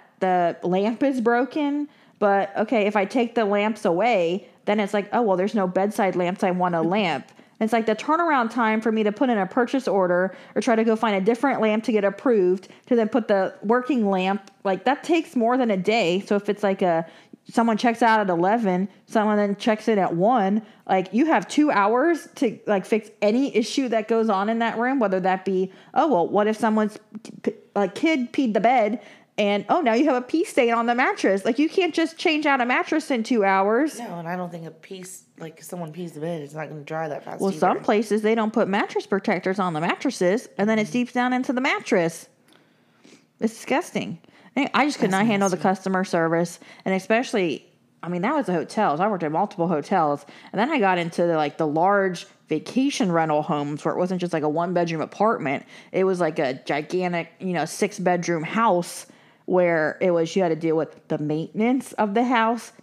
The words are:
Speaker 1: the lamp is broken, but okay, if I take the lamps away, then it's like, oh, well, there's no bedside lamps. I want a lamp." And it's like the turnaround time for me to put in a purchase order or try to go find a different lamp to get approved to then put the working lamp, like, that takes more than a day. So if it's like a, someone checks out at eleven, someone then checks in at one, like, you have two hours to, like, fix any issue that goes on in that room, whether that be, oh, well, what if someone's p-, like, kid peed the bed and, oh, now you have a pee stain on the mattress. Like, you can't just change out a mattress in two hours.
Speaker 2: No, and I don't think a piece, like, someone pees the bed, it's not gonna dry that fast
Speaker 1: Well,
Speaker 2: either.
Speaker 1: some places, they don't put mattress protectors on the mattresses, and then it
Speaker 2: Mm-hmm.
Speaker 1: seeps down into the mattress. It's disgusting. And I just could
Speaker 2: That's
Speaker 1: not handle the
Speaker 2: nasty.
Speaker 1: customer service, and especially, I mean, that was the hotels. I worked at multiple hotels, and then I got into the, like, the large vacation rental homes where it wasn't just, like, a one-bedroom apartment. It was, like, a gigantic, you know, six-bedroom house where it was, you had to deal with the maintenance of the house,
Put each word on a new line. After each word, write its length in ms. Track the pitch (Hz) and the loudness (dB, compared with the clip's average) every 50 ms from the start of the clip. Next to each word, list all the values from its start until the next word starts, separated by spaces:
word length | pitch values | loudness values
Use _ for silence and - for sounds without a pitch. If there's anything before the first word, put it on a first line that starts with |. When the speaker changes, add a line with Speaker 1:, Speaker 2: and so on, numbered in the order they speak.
| - _ _ _ | -16 _ _ _
Speaker 1:
the 360 | 190 185 185 180 175 170 - - - | 0 2 2 2 2 0 0 -2 -2
lamp 400 | 175 180 190 202 220 233 214 294 | -2 0 0 0 0 0 0 0
is 180 | 269 269 254 | 0 0 2
broken, 680 | 214 233 233 240 269 254 - 311 294 285 285 294 294 - - _ _ _ _ _ | 2 2 2 2 0 0 -2 -4 -4 -2 -2 -4 -6 -8 -10 _ _ _ _ _
but 320 | 208 202 196 196 190 - - | 2 2 2 2 0 -2 -2
okay, 300 | - 214 220 269 220 196 | -4 -2 0 0 2 2
if 100 | 208 208 | 2 2
I 80 | 214 185 | 0 0
take 300 | - - 262 233 233 - | 0 0 -2 -2 0 0
the 100 | 240 220 | -2 0
lamps 400 | 196 208 202 208 220 220 214 - | 0 0 0 0 -2 -4 -2 -2
away, 640 | 196 170 175 220 247 233 190 170 165 175 208 - - - _ _ | 0 0 2 2 2 2 2 2 0 -2 -4 -6 -10 -20 _ _
then 160 | - 208 214 | -2 0 0
it's 140 | 202 196 214 | 0 0 -2
like, 160 | 208 196 208 - | -2 -4 -2 -2
oh, 80 | 226 | 0
well, 160 | 240 202 190 | 2 2 2
there's 180 | 175 190 208 220 | 2 0 0 0
no 120 | 214 190 | 0 0
bedside 500 | 180 180 190 196 208 208 - 208 185 175 | 0 0 0 0 0 0 0 0 0 0
lamps. 260 | 175 180 175 185 - 214 | 0 -2 -2 -2 0 0
I 80 | 185 | 0
want 240 | 175 180 180 180 175 | 0 0 0 0 0
a 60 | 165 | 0
lamp." 460 | 160 170 185 220 202 170 147 131 - - - - - _ _ _ | 0 0 0 0 0 0 -2 -4 -6 -10 -18 -20 -20 _ _ _
And 80 | 226 | -2
it's 60 | 220 240 | 0 0
like 140 | 226 220 | 0 0
the 100 | 226 214 | 0 -2
turnaround 540 | 214 - - 311 330 339 330 294 262 233 226 | -2 0 0 0 0 2 2 2 2 2 0
time 320 | - 247 233 220 214 226 220 | 0 0 0 2 2 2 0
for 100 | 240 214 | 0 0
me 100 | 220 214 | 2 2
to 100 | 208 208 | 0 2
put 180 | - 294 247 | 2 2 2
in 80 | 233 202 | 2 0
a 80 | 185 | 0
purchase 420 | 185 - 262 240 240 - 269 - - | 0 2 0 0 2 0 -2 0 0
order 460 | 180 202 185 175 180 175 185 185 - - - - - | 2 2 2 4 2 2 2 0 -2 -8 -16 -6 -6
or 60 | 214 | -2
try 160 | 214 254 226 | 0 2 2
to 80 | 220 220 | 4 4
go 100 | 226 220 | 2 2
find 220 | 220 240 220 202 | 2 2 0 0
a 40 | 190 190 | 2 2
different 380 | 214 240 240 - 269 226 175 220 | 2 0 2 0 0 0 2 2
lamp 220 | 214 214 220 220 | 2 0 0 0
to 80 | - 220 | 0 0
get 120 | 208 196 | 2 2
approved 640 | 196 196 - - 277 233 208 180 180 185 196 - - - - _ | 0 -2 0 0 2 4 4 4 4 2 0 -2 -10 -20 -20 _
to 100 | - 254 | 0 2
then 120 | 233 220 214 | 2 2 2
put 200 | - 247 220 - | 0 0 0 2
the 260 | 202 196 190 - - - - | 2 2 2 0 -4 -6 -2
working 480 | 202 240 247 247 - 302 240 214 202 | 0 0 0 2 0 0 0 2 2
lamp, 400 | 196 185 185 190 202 202 - - - _ - | 2 0 0 0 -2 -2 -6 -12 -20 _ -4
like, 220 | 202 190 190 - | -2 -2 0 0
that 180 | 240 285 285 - | 0 -2 -2 0
takes 320 | - 349 330 - - - | 0 0 0 0 -2 -2
more 220 | 254 220 226 247 | 0 2 2 2
than 140 | 262 247 226 | 2 2 2
a 60 | 202 | 0
day. 440 | 185 175 214 214 233 196 165 180 196 | 0 0 0 2 2 2 2 0 0
So 160 | 196 - 214 | 0 0 -2
if 140 | 202 202 - | 0 0 -2
it's 120 | 196 - - | -2 0 0
like 200 | 196 196 190 202 | 0 0 2 2
a, 240 | 180 165 165 165 - - - - _ - - _ - | 2 2 0 0 -4 -10 -20 -20 _ -20 -20 _ -4
someone 300 | - 233 226 233 220 202 | -2 0 2 2 0 2
checks 240 | - 240 226 226 247 | 0 0 2 2 4
out 180 | 226 220 214 | 4 4 4
at 80 | 208 196 | 2 2
eleven, 600 | 180 170 175 190 220 240 226 190 180 180 196 202 - - _ | 0 2 2 2 2 2 0 0 0 0 -2 -4 -6 -14 _
someone 320 | _ - 196 202 214 214 208 | _ -2 0 2 2 2 2
then 180 | 208 202 202 | 2 0 -2
checks 320 | 202 - 226 214 214 - 240 | -2 0 0 -2 0 0 0
in 100 | 220 202 | 2 2
at 160 | 180 - 170 | 2 0 0
one, 460 | 170 185 226 262 - 190 190 208 220 214 - - - _ | 2 2 2 2 2 2 2 0 -2 -2 -6 -14 -16 _
like, 280 | - 190 185 180 - 185 | 0 0 0 0 0 0
you 100 | 226 330 | 0 2
have 220 | 311 285 277 - - | 2 2 0 0 0
two 220 | - 294 302 294 | 0 2 2 4
hours 580 | - 202 196 208 226 247 285 339 339 277 - - - | 4 2 2 2 2 2 2 2 0 0 -4 -10 -6
to, 240 | - 285 226 - - - | -2 -2 -2 -2 -4 -2
like, 180 | - 208 190 190 | -2 -2 -2 0
fix 240 | - 233 214 214 - - _ 208 | 0 -2 -2 -2 -6 -6 _ 0
any 340 | 208 220 247 277 262 - | 2 2 2 0 0 0
issue 320 | 214 240 - - 285 269 240 | 0 -2 0 -2 -2 -2 0
that 180 | 226 226 214 | -2 -2 0
goes 220 | - 233 226 220 220 | 0 0 0 2 2
on 220 | 196 190 202 214 | 0 0 0 0
in 80 | 226 226 | 0 0
that 180 | 233 226 - 220 | -2 -2 -2 -2
room, 200 | 233 254 269 277 | -2 0 0 0
whether 220 | 220 196 190 190 | 0 0 0 0
that 260 | 180 190 185 190 - | 2 0 0 0 0
be, 260 | 196 190 185 190 185 - - - - - | -2 0 0 0 -2 -4 -12 -20 -4 0
oh, 140 | - 294 311 | 0 2 4
well, 200 | 240 175 165 - | 4 2 2 2
what 180 | - 202 208 | 2 2 2
if 120 | 214 220 220 | 2 0 0
someone's 400 | 240 220 214 214 214 208 208 - - _ - 214 - - - - - | 0 0 2 2 0 0 -4 -8 -16 _ -18 -18 -16 -16 -18 -8 -6
p-, 120 | - - - - _ _ | -6 -6 -6 -14 _ _
like, 200 | 202 202 185 196 | -2 -2 -2 -2
kid 400 | - 294 330 320 269 240 240 - | -2 0 2 2 0 0 -2 -2
peed 180 | - 277 226 196 | -2 0 0 0
the 80 | - | 2
bed 400 | - 233 262 247 214 208 220 254 - - - - _ _ _ - | 2 4 4 4 2 2 0 -4 -8 -14 -20 -20 _ _ _ -2
and, 260 | 208 202 202 202 196 - | 0 0 0 0 0 0
oh, 120 | 202 233 320 | 0 2 2
now 100 | 233 220 | 2 2
you 140 | 240 294 | 4 4
have 80 | 311 262 | 4 2
a 60 | 247 247 | 0 0
pee 220 | - - 320 403 | -2 -2 -2 -2
stain 280 | - - - 247 233 233 | 0 2 2 2 4 2
on 140 | 233 233 | 2 2
the 80 | 233 240 | 0 0
mattress. 500 | 240 269 359 415 - - 226 190 196 - | 2 0 0 0 0 2 2 2 2 0
Like, 140 | - 254 - | 0 0 0
you 100 | 294 320 | 0 0
can't 260 | - 392 359 339 - | 2 0 0 0 0
just 220 | 330 330 320 - | 0 -2 -2 -4
change 300 | - - - 311 302 302 | -4 -2 0 0 0 2
out 140 | 285 277 254 233 | 2 2 2 0
a 40 | |
mattress 440 | 247 247 311 370 - 330 311 - - | 0 0 -2 -2 -2 -2 -4 -2 -2
in 120 | 269 226 220 | -2 -2 0
two 220 | - 262 226 196 | 0 0 2 4
hours. 540 | 196 190 190 190 202 220 240 302 302 - 226 | 4 4 4 2 2 2 2 0 0 -2 -6
Speaker 2:
No, 200 | 240 208 175 170 | -10 -10 -10 -10
and 80 | 165 | -8
I 80 | 165 180 | -8 -8
don't 160 | 180 180 175 | -8 -8 -8
think 140 | 175 165 165 | -10 -12 -14
a 40 | 156 | -14
piece, 540 | 160 - - - 196 185 180 185 - - - _ _ - | -16 -18 -18 -18 -16 -16 -16 -18 -20 -20 -20 _ _ -16
like, 240 | 165 160 160 - - | -16 -16 -16 -18 -16
someone 300 | - 190 180 170 156 151 | -14 -10 -10 -10 -10 -10
pees 200 | 175 180 165 147 | -12 -12 -12 -10
the 80 | 147 | -8
bed, 200 | 151 170 175 160 | -8 -6 -6 -8
it's 140 | 143 143 151 | -8 -10 -10
not 160 | 156 151 143 | -10 -10 -10
gonna 100 | 156 151 | -12 -14
dry 260 | 143 - 160 160 160 151 | -12 -8 -6 -6 -6 -6
that 140 | 143 - - | -6 -8 -10
fast 200 | - - - - | -12 -6 -4 -2
Speaker 1:
Well, 80 | 196 | -2
Speaker 2:
either. 80 | 185 156 | 0 0
Speaker 1:
some 220 | 185 185 - - | 0 0 0 0
places, 420 | - - 220 208 233 - 202 220 214 | 0 0 0 0 2 0 -2 0 2
they 120 | 214 226 | 0 0
don't 160 | 226 220 220 - | 2 0 0 0
put 140 | 247 196 | 0 0
mattress 400 | 180 196 214 330 403 - 415 - | 2 0 -2 -2 -2 -4 -6 -4
protectors 520 | - 214 190 - - 190 180 - 190 190 202 | -2 -2 -2 0 0 -2 0 0 -2 -2 0
on 160 | 190 180 160 | -2 -2 -2
the 60 | 151 165 | -2 -2
mattresses, 640 | 185 311 - - 277 - - 180 175 196 247 - - - | -2 -2 -2 -2 -4 -2 0 2 2 2 0 -2 -6 -4
and 140 | - 196 214 | -2 0 0
then 80 | 220 220 | 2 0
it 60 | 208 | 0
Speaker 2:
Mm-hmm. 80 | 156 - | 0 -2
Speaker 1:
seeps 200 | 247 240 - - | -2 -2 -2 -2
down 220 | 247 247 254 254 | -2 0 0 0
into 180 | 247 262 - 247 | -2 -2 -2 -2
the 80 | 254 | -2
mattress. 680 | 262 294 381 427 - - 233 185 165 165 165 - - - _ _ _ _ _ _ _ _ _ _ _ _ _ _ _ - - - _ _ _ _ | -2 -2 -2 -4 -2 0 2 2 2 2 -2 -6 -12 -20 _ _ _ _ _ _ _ _ _ _ _ _ _ _ _ -20 -20 -20 _ _ _ _
It's 140 | - 226 226 | -4 -4 -4
disgusting. 640 | - - - 254 294 349 - - 202 175 170 170 - - _ _ - - - _ | -6 -4 -2 -2 -2 -2 -2 -6 -6 -6 -6 -10 -12 -16 _ _ -20 -20 -8 _
And 160 | - 285 - - | -4 -2 0 2
I 140 | 214 269 | 2 2
just 100 | 302 - - | 2 0 0
could 120 | 233 196 | 0 0
Speaker 2:
That's 100 | 190 190 | 2 2
Speaker 1:
not 60 | 214 | 2
handle 220 | 233 208 196 202 196 | 2 2 2 2 0
the 60 | 185 | 0
Speaker 2:
nasty. 120 | - - 190 | 0 0 0
Speaker 1:
customer 360 | 190 185 - 190 190 185 190 | 0 0 -2 -2 -2 -2 -2
service, 540 | - - 170 165 165 165 165 175 170 - - - - - - - | 0 0 0 0 2 2 0 0 -2 -4 -12 -20 -20 -20 -10 -6
and 80 | - 190 | -4 -4
especially, 720 | 185 185 - 220 233 254 - - 214 185 165 120 - - _ _ _ _ _ _ _ - | -4 -2 0 0 0 0 -2 -2 -2 -2 -2 -2 -6 -8 _ _ _ _ _ _ _ -10
I 60 | 165 | -8
mean, 140 | 180 175 180 | -6 -4 -2
that 120 | 240 311 | -2 -2
was 120 | 294 226 | -2 -2
the 80 | 185 180 | 0 -2
hotels. 460 | 165 127 - - 220 208 170 143 156 | -2 -2 -4 -2 0 0 0 2 0
I 80 | 190 220 | 0 -2
worked 140 | 208 175 165 | -2 -2 -4
at 100 | 147 156 | -2 -2
multiple 360 | 170 202 202 - - 165 175 | -2 -2 -2 -2 -2 -2 0
hotels, 560 | 180 147 - - 202 185 160 147 143 143 - - - - - - - | 0 -2 -2 0 0 2 2 2 0 -2 -6 -14 -20 -20 -20 -8 -4
and 60 | 190 | -2
then 120 | 226 294 | -2 0
I 80 | 330 269 | 0 0
got 180 | 196 190 185 | 2 2 2
into 300 | 175 170 170 - - 175 | 0 -2 -4 -2 -2 0
the, 100 | 170 165 | 0 2
like, 220 | 156 151 147 - - | 0 0 -2 -2 -2
the 80 | 165 | -2
large 600 | 151 143 160 170 196 202 202 190 190 175 170 - - - _ _ _ | -2 0 2 2 2 4 2 2 0 -2 -6 -10 -16 -20 _ _ _
vacation 640 | 160 151 - - - 254 262 285 - - 240 185 170 | -6 -6 -6 -4 -2 -2 0 0 0 -2 -2 0 2
rental 300 | 165 160 156 151 151 151 | 2 2 2 0 0 0
homes 420 | - 160 147 147 143 151 147 - | 0 -2 -2 -2 -4 -6 -4 -4
where 80 | 165 - | -4 -2
it 40 | - | 0
wasn't 220 | 180 180 185 180 180 | -2 -2 -2 -4 -4
just, 100 | 175 170 | -4 -2
like, 120 | 156 147 | -2 -2
a 40 | 151 | -2
one-bedroom 540 | 147 165 170 190 180 175 175 170 165 156 139 | -2 -2 -2 0 0 0 0 0 -2 -4 -6
apartment. 640 | - - - 202 220 226 - 135 131 139 - - - - - - - - | -8 -4 0 0 0 0 0 -2 -4 -4 -6 -8 -12 -20 -20 -18 -6 -2
It 120 | 180 190 | 0 0
was, 160 | 190 190 175 | 0 0 0
like, 180 | 175 156 160 170 | 0 -2 0 0
a 160 | 151 127 135 131 - | -2 -2 -2 -4 -6
gigantic, 640 | - 147 147 151 151 175 180 180 180 175 170 160 - - _ | -4 -4 -4 -4 -4 -4 -4 -2 -2 -2 -4 -6 -8 -12 _
you 140 | - 190 175 | -6 -4 -2
know, 140 | 165 143 | -2 -2
six-bedroom 760 | 165 - - 214 190 - - 180 180 175 175 165 170 170 160 156 | -4 -2 -2 -2 -2 -2 -2 0 2 2 2 0 -2 -2 -2 -4
house 640 | 160 - - 233 226 185 175 170 - - - - - - - - _ _ _ _ | -4 -2 0 2 2 2 2 0 -4 -8 -14 -16 -18 -20 -20 -20 _ _ _ _
where 520 | - 190 185 180 170 170 160 156 147 - - | 0 2 2 4 4 2 2 0 0 -2 0
it 100 | - 185 | 0 0
was, 240 | 175 170 165 165 - | 2 2 0 0 0
you 80 | 202 185 | 0 0
had 60 | 170 | 0
to 80 | 160 | 0
deal 180 | 156 165 160 156 | 0 0 0 0
with 300 | 160 147 - - - _ - | 0 -2 -4 -8 -16 _ -6
the 100 | 160 151 | -6 -4
maintenance 720 | 151 151 151 156 165 - - 190 220 240 254 262 247 - - | -2 -2 -2 -4 -4 -6 -4 -2 0 0 0 0 -2 -6 -4
of 200 | - 214 208 196 | -2 -2 0 0
the 100 | 233 247 | 0 0
house, 480 | 240 262 226 226 226 240 226 - - - - | 2 2 2 2 0 0 -4 -6 -12 -20 -20